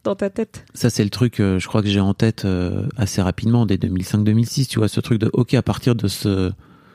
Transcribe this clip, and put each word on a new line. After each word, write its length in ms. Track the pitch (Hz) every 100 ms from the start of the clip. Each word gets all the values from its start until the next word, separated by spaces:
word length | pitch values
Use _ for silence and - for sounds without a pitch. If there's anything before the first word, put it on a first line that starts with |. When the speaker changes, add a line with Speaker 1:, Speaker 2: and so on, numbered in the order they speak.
Speaker 1:
dans 120 | 220 196
ta 140 | 196
tête ? 360 | 214 220 - -
Speaker 2:
Ça, 160 | - 120
c'est 160 | - 104
le 40 |
truc, 300 | - 123 -
euh, 200 | 101 92
je 80 | -
crois 120 | 110
que 60 | 101
j'ai 140 | 101
en 120 | 98
tête, 300 | 98 113 -
euh, 400 | 98 90 90 95 101 117
assez 240 | 101 -
rapidement, 440 | 92 - 113 120 107
dès 120 | 95
deux 100 | 90
mille 160 | 92
cinq, 180 | 92 107 104
deux 80 |
mille 120 | 110 113
six, 220 | - 131
tu 120 | 113
vois, 100 | 107
ce 100 | -
truc 180 | - 110
de, 100 | 110
ok, 220 | - 120
à 80 | 127
partir 340 | 107 - 127 117
de 140 | 101
ce, 420 | - 104 95 92 - - - -